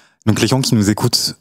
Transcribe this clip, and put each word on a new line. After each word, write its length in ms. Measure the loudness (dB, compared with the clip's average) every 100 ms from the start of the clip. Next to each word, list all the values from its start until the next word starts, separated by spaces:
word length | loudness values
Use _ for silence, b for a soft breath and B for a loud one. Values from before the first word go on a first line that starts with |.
| B B -4
Donc 140 | 0
les 60 | 0
gens 140 | 0
qui 120 | 0 2
nous 140 | 2
écoutent 460 | 0 0 0 -2 -8